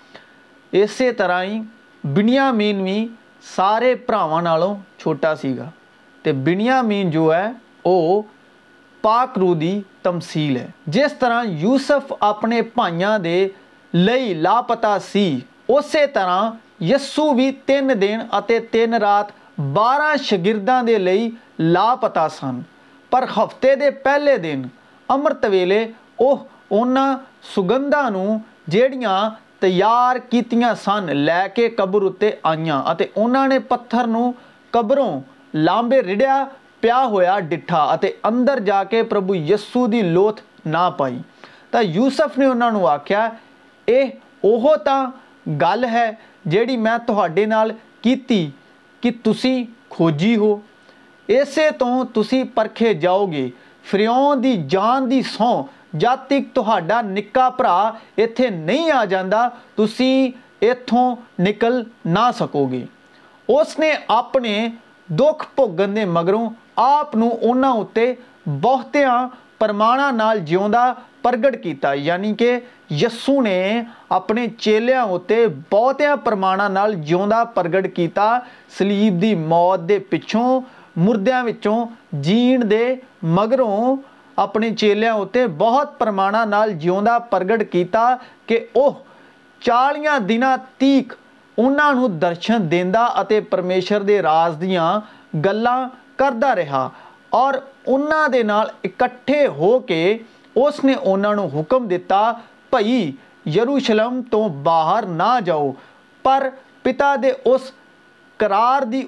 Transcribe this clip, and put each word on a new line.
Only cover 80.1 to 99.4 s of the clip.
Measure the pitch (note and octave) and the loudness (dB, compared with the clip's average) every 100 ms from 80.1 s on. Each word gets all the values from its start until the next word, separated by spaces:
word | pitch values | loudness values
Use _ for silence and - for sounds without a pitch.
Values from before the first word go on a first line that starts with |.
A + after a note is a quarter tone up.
| D#3+ - G#3+ B3 C4 B3+ - - E3 | -6 -2 -2 0 0 -4 -16 -10 0
ਮੁਰਦਿਆਂ | F#3+ A3+ G3+ B3+ | 0 2 0 0
ਵਿੱਚੋਂ | A#3+ A3+ G#3 A3+ A3+ - _ D3 | -2 -4 -2 -2 -4 -12 _ -6
ਜੀਣ | C#3+ A3 B3 C4 A3 | 0 2 4 2 2
ਦੇ | G#3+ A#3+ B3+ - _ E3 | 2 0 -4 -10 _ 0
ਮਗਰੋਂ | F3 A3 C4 A#3 G3+ B3 C4+ - - _ - | 0 2 2 0 0 0 -2 -6 -20 _ -4
ਆਪਣੇ | G3+ G#3+ A3+ | -2 -2 -2
ਚੇਲਿਆਂ | G#3+ G#3 G#3 A3+ | 0 2 2 0
ਉੱਤੇ | A3 G3 B3 B3 | 0 -2 0 0
ਬਹੁਤ | D3+ A3+ C4 C#4+ | 0 2 2 0
ਪ੍ਰਮਾਣਾਂ | - A3 G3 G3 A3 A3 | -2 -2 0 0 0 0
ਨਾਲ | G3+ A3 | 0 0
ਜਿਉਂਦਾ | E3+ E3+ F#3+ A3 A#3 | -2 -2 0 2 0
ਪ੍ਰਗਟ | A#3 F#3+ F#3 A3+ | 0 -2 0 -2
ਕੀਤਾ | G#3 F3+ F3 A3 A#3+ B3+ - - - | 0 -2 0 2 2 0 -6 -12 -4
ਕਿ | A3+ A3+ B3+ | -4 0 2
ਉਹ | C#4 - - - - _ _ - | 2 0 -10 -20 -20 _ _ -6
ਚਾਲੀਆਂ | B3 A#3+ C4+ D4 D4+ C#4+ | 0 2 2 0 0 0
ਦਿਨਾਂ | F#3 A3+ C4 B3+ B3+ - | 0 0 0 0 -4 0
ਤੀਕ | C4+ C4+ - - _ _ _ - | 2 2 0 -8 _ _ _ 0
ਉਹਨਾਂ | B3+ C#4+ D4 | 2 2 2
ਨੂੰ | B3+ B3+ D#3+ | 2 0 0
ਦਰਸ਼ਨ | F3 E3+ - A#3 E3 | -2 -2 -2 0 2
ਦਿੰਦਾ | F3 F3+ A3 A#3+ - | 0 2 2 2 0
ਅਤੇ | F#3+ G#3+ | 0 0
ਪਰਮੇਸ਼ਰ | G#3 F#3+ F3+ F#3 F3+ G#3 | 0 -2 -2 -2 0 0
ਦੇ | G3+ G#3 | 2 2
ਰਾਜ | D#3+ D#3+ E3+ D3+ | 2 2 2 -2
ਦੀਆਂ | F#3 F3+ D#3+ G#3 G#3+ - - D#3 | -2 0 0 -2 -6 -18 -8 -2
ਗੱਲਾਂ | F#3+ G#3 A#3+ B3+ B3+ - - - | -2 0 0 0 -4 -10 -10 -2
ਕਰਦਾ | C#4 A#3 C#4 G3+ | -2 0 0 0
ਰਿਹਾ | D3+ C3+ B2+ - - - _ | -2 -2 -4 -8 -20 -20 _
ਔਰ | G#3+ C4+ C4 - - - | 0 0 -2 -8 -10 -2
ਉਹਨਾਂ | C4+ D4 D#4 D4+ | -2 0 0 0
ਦੇ | B3 | 0
ਨਾਲ | G#3+ G#3 A3 - F#3+ | 0 0 -2 -6 -8
ਇਕੱਠੇ | - B3 B3 - D4 | -4 -4 -4 -2 0